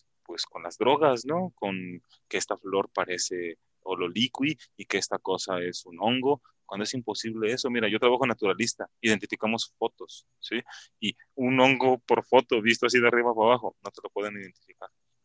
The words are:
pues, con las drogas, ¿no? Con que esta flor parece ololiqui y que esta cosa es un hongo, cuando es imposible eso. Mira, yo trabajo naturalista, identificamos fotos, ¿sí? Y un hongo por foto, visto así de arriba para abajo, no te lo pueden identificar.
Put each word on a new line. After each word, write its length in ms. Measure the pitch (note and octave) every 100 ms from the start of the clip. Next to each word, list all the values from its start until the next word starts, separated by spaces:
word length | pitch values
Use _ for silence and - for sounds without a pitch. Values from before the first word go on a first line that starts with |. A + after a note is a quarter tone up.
| _ _
pues, 200 | _ E2+
con 180 | - E2+
las 140 | E2+ -
drogas, 480 | G#2+ C#3+ D3+ A#2+
¿no? 280 | B2+ E3+ F#3
Con 480 | - G2+ F#2+ F#2 F2 _ _ _
que 80 | G2
esta 220 | - G2+
flor 320 | F#2+ G2 -
parece 640 | - F2+ F2+ - F2+ E2+ E2 _ _
ololiqui 760 | F#2 F2 F2+ F#2+ B2 - C#3+ D3 - _
y 80 |
que 140 | - G2
esta 200 | - G2
cosa 400 | G2 F#2 G2 F2+
es 240 | F2+ F2 F2+
un 100 | E2+
hongo, 420 | G#2+ B2+ C3 C#3+ _ _
cuando 200 | - G2
es 100 | G#2+
imposible 580 | C3 A#2 G#2 A2+ A2 G#2+
eso. 160 | B2+ C3
Mira, 200 | A#2+ G#2+
yo 100 | G#2+
trabajo 260 | B2 B2
naturalista, 640 | B2+ A2 G2+ F2+ A#2 - G2 _
identificamos 720 | A2+ G#2 - - - A2+ - -
fotos, 480 | A2+ _ - - _ _
¿sí? 240 | - A#2 - - - _
Y 160 | G#2 - _
un 240 | - B2+ C3
hongo 400 | C3 B2+ B2+ B2+
por 260 | - A#2
foto, 380 | - B2+ - A#2
visto 240 | A2 A2+ A#2+
así 140 | B2
de 80 | A#2+
arriba 260 | A#2+ A#2+
para 140 | A2 A2
abajo, 280 | B2 G#2+ _
no 80 | G2+
te 100 | -
lo 40 | G2+
pueden 320 | G2+ G#2 G#2
identificar. 480 | F#2+ _ _ - - _ _ _